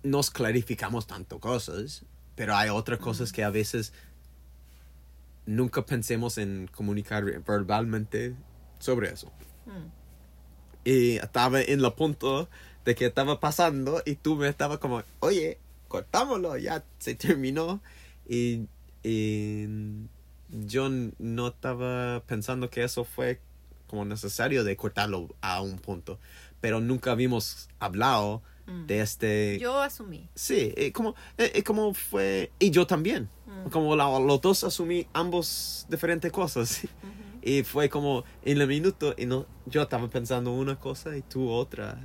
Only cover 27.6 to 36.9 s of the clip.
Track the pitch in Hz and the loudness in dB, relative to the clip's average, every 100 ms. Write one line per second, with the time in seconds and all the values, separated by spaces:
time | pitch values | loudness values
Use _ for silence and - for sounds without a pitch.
27.6 | - - 101 92 131 117 104 107 - - | -16 -8 -6 2 4 4 2 -2 -8 -20
28.6 | - 180 156 104 107 - 110 107 104 101 | -14 -12 -2 0 0 0 0 2 2 0
29.6 | 247 277 277 - 208 156 170 - - 240 | 0 0 -2 -4 -14 -14 -16 -8 0 2
30.6 | 117 - - - 220 - - - 233 - | 2 0 -2 0 -2 -4 -14 0 2 2
31.6 | 208 214 214 196 - 196 196 190 - - | 2 2 2 -2 -2 0 2 2 -2 4
32.6 | 190 165 175 151 160 151 107 - - 196 | 6 6 6 2 2 0 -4 -10 -16 -10
33.6 | 185 160 151 151 139 131 135 139 185 196 | -2 0 4 4 4 4 6 6 6 4
34.6 | 190 - 170 175 165 156 175 175 160 - | 2 -2 0 0 0 0 0 0 -2 -4
35.6 | - - - 160 170 170 175 185 170 127 | -6 -8 -6 -2 0 0 0 0 -2 0
36.6 | 117 - - | -2 -2 -6